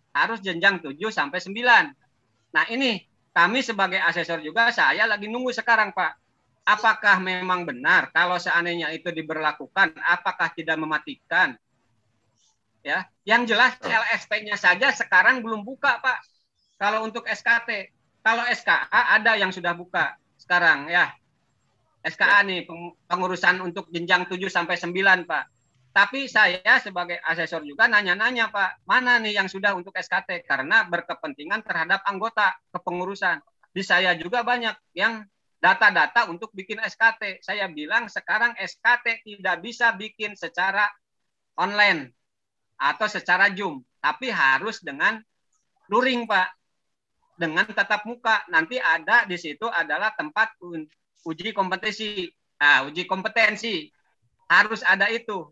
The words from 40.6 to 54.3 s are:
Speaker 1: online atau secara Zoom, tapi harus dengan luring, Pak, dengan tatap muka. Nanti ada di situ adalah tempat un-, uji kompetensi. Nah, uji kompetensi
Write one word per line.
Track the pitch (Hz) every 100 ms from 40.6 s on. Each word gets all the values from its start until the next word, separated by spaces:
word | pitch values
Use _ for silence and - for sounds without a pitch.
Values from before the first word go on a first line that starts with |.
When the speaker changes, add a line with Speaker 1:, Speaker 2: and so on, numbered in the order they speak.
| 190 196 208 - _ _ _ _ _ -
Speaker 1:
online | 185 208 202 170 127 _ _ _ _ _ _
atau | - 139 - 214
secara | 185 - 180 202
Zoom, | 190 196 139 - _
tapi | 151 - 254
harus | 185 139 131 208 214
dengan | 156 139 185 226 - _ _ _ _ _ _
luring, | 214 254 240 226
Pak, | 202 - - _ _ _ _ _ _ _ -
dengan | 165 160 208
tatap | 208 202 208
muka. | 220 240 226 214 175
Nanti | 180 165 254
ada | - 165 160 233 202
di | 175
situ | 165 147 226
adalah | 170 156 156 214
tempat | - - - 202 -
un-, | 175 165 151 _ _ _
uji | 165 160 202
kompetensi. | 208 185 185 214 208 214 208 175 - _ _
Nah, | 147 139 139
uji | 156 180
kompetensi | 190 220 233 214 208 226 185 151 _ _ _ _